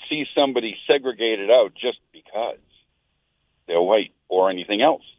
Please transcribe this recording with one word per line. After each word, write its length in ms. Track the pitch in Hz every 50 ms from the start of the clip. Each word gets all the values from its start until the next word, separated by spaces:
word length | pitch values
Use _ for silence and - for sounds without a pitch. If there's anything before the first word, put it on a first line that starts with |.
| - -
see 160 | 156 151 139 - -
somebody 400 | 147 143 135 123 123 113 110 98 - -
segregated 640 | - 147 143 127 131 117 104 113 113 110 98 98 101
out 220 | 123 127 110 92 -
just 260 | - - 123 - - _ _
because 460 | _ 80 _ _ - 107 120 95 - - _ _ _ _ _ _ _ _ _ _ _ _ _ _ _ _ _ _ _ _ _
they're 140 | - 85 85
white 300 | 90 92 110 107 87 - _ _ _
or 220 | - 90 92 92 95
anything 320 | 92 90 85 - 104 104 131
else. 200 | 160 156 - - - -